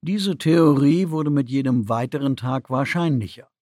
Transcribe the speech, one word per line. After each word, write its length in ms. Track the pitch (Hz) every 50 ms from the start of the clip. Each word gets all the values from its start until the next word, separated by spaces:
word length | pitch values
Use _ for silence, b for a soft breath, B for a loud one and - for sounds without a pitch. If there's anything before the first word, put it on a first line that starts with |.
Diese 340 | - 160 196 208 196 202 175
Theorie 720 | - - 160 160 170 165 156 147 135 139 143 160 175 190 170
wurde 200 | 156 156 151 151
mit 180 | 147 143 135 117
jedem 400 | 131 139 135 131 127 120 107 98
weiteren 480 | 113 117 123 120 - 143 139 139 135
Tag 340 | 123 120 127 131 131 - _
wahrscheinlicher. 800 | 131 127 139 - - 175 170 165 147 123 107 92 - - - _ _ _